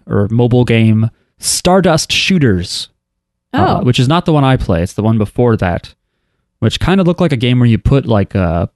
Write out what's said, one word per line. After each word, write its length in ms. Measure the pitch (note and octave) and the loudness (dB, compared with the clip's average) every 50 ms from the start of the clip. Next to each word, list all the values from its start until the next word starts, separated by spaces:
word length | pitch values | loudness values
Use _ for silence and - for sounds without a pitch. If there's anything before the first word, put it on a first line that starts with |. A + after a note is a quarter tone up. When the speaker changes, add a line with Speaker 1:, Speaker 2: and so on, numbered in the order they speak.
| _ | _
Speaker 1:
or 200 | - A2 G#2 G#2 G2+ | -4 -2 -2 -2 0
mobile 340 | A2+ A#2 B2 A#2+ B2 B2 A#2+ | 0 0 0 2 2 2 2
game 440 | A2 A#2 A2+ A2+ A2 A2 A2 A2 A2+ - _ _ _ _ _ | 2 2 2 2 2 2 2 0 -2 -4 _ _ _ _ _
Stardust 720 | - - - - - F3 F#3 G3 F3 F#3 D#3 D3+ - - | -8 -6 -4 -2 0 2 2 2 2 2 0 0 -2 -4
Shooters, 800 | - - - - F#3+ F3 C#3+ A#2 F#2+ F2 F2 - - - - - _ _ _ _ _ _ _ _ _ _ _ _ - | -4 -4 -2 0 0 2 2 2 2 0 -2 -6 -10 -12 -12 -14 _ _ _ _ _ _ _ _ _ _ _ _ -4
uh, 260 | C#4 - F#4 - - | -2 0 0 0 0
Speaker 2:
Oh. 40 | - | 0
Speaker 1:
which 160 | B2 A#2+ - | 0 0 0
is 80 | B2+ | 0
not 180 | B2 D#3+ F3 - | 0 0 0 0
the 80 | - D#3 | 0 0
one 100 | D3 C#3 | 2 2
I 140 | C3 C3 | 2 0
play. 260 | B2+ - - F#2 E2 F2 | 0 0 -2 -2 -2 -2
It's 100 | - - | -4 -4
the 100 | - G#2 | -2 -2
one 140 | A2 A2+ | 0 0
before 380 | A2 G#2+ - - - B2 A#2+ A2+ | 0 -2 -4 -2 0 0 2 2
that, 360 | - - F2+ E2+ - - - - _ _ _ _ _ _ _ _ _ _ _ _ - | 0 0 -2 -4 -4 -8 -12 -20 _ _ _ _ _ _ _ _ _ _ _ _ -4
which 200 | A#2 A2+ - - | -2 -2 -2 -2
kinda 240 | - D3+ F#3 G3 F3+ | -2 0 0 2 2
looked 180 | F3 E3+ - | 0 0 0
like 100 | F3+ D#3 | 0 -2
a 60 | D3 | 0
game 220 | A#2 A#2+ B2 B2 B2 | 0 0 0 2 2
where 100 | B2 A#2+ | 2 2
you 80 | A2+ A2+ | 2 2
put, 260 | - - C#3 C#3 - | 2 0 0 0 0
like, 300 | A#2 A2+ G2+ F#2+ - - | 0 -2 -2 -2 -2 -2
uh, 320 | G2+ F#2 E2+ E2 E2+ F2+ - - | -2 -2 -2 -2 -2 -4 -4 -4